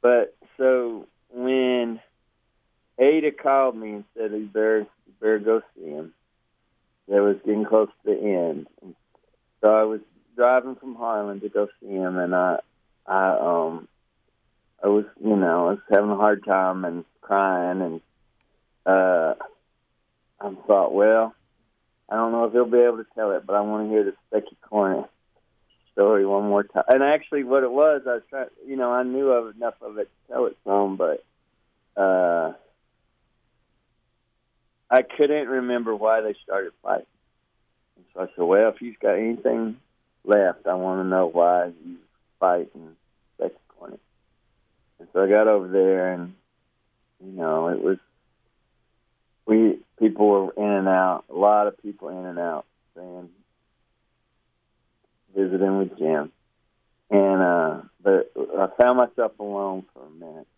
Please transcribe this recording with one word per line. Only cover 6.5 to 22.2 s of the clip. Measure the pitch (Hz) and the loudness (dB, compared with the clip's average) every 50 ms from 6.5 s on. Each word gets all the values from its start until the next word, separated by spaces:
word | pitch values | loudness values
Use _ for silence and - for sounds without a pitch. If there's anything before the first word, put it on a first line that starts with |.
| _ _ _ _ _ _ _ _ _ _ _ - | _ _ _ _ _ _ _ _ _ _ _ 0
that | 101 101 101 | 2 2 4
was | 101 101 101 - | 4 0 0 -2
getting | - 107 107 107 | -2 -2 -2 0
close | - 110 110 107 - _ _ _ | 2 2 2 2 2 _ _ _
to | 104 104 | -2 -2
the | - | -2
end. | 98 107 98 90 87 82 78 73 78 _ _ _ - | 0 -2 0 0 0 -2 -4 -6 -10 _ _ _ -20
And | 92 82 _ _ _ _ _ _ _ _ _ _ _ _ _ - | -20 -20 _ _ _ _ _ _ _ _ _ _ _ _ _ 2
so | 107 107 | 4 4
I | 110 110 | 4 2
was | 110 110 107 - _ _ _ _ _ _ | 0 -2 -6 -10 _ _ _ _ _ _
driving | 120 120 123 127 127 123 131 127 | 2 2 4 4 2 0 -2 -14
from | - - 135 120 | -14 -14 -18 -12
Harlan | 117 120 117 113 107 104 104 101 98 | -8 -6 -4 -4 -4 -4 -6 -8 -10
to | 104 104 | -10 -6
go | _ 98 104 104 _ _ | _ -2 -4 -4 _ _
see | - 101 | -16 -10
him, | 98 95 92 90 90 92 | -6 -4 -4 -4 -4 -4
and | 90 87 92 | -4 -2 0
I, | 90 90 92 85 - - _ _ _ _ _ _ _ _ | 0 0 0 -2 -4 -6 _ _ _ _ _ _ _ _
I, | 98 95 95 95 95 92 - | -4 -2 0 2 2 0 0
um, | - 85 87 85 82 82 82 82 - _ _ _ _ _ _ _ _ _ _ _ _ _ _ _ _ _ _ _ - | 0 0 0 -2 -2 -4 -6 -10 -14 _ _ _ _ _ _ _ _ _ _ _ _ _ _ _ _ _ _ _ -2
I | 101 | 0
was, | 101 104 104 101 _ - - | 0 0 0 -4 _ -6 -2
you | 110 107 | 0 2
know, | 101 92 87 85 87 87 85 | 2 2 2 2 0 0 0
I | 101 | -2
was | 101 - - | -4 -2 2
having | 107 98 104 104 | 4 4 4 2
a | 104 | 0
hard | 98 104 107 104 98 101 | 2 2 2 2 0 0
time | 107 98 95 92 92 92 92 92 | 0 0 0 2 0 -2 -4 -6
and | 87 85 87 82 _ _ _ | -8 -8 -10 -12 _ _ _
crying, | - - 101 98 98 95 92 90 87 90 92 95 92 | -8 -2 0 0 2 2 0 0 -2 -2 -2 -4 -4
and, | 85 80 82 _ _ _ _ _ _ _ _ _ _ _ _ _ _ _ _ _ | -6 -6 -10 _ _ _ _ _ _ _ _ _ _ _ _ _ _ _ _ _
uh, | - 92 95 92 92 90 85 80 80 - - - - _ _ _ _ _ _ _ _ _ _ _ _ _ _ _ _ _ _ | 2 2 4 4 4 2 2 2 0 -2 -4 -8 -18 _ _ _ _ _ _ _ _ _ _ _ _ _ _ _ _ _ _
I | 101 101 95 - - - | -12 -12 -12 -12 0 2
thought, | 107 98 92 - - | 2 2 2 0 2
"Well, | 98 104 107 110 113 113 113 - _ _ _ _ _ _ _ _ _ _ _ _ _ _ - | 2 4 4 4 2 0 -2 -6 _ _ _ _ _ _ _ _ _ _ _ _ _ _ -8
I | 104 | -6
don't | 110 | -4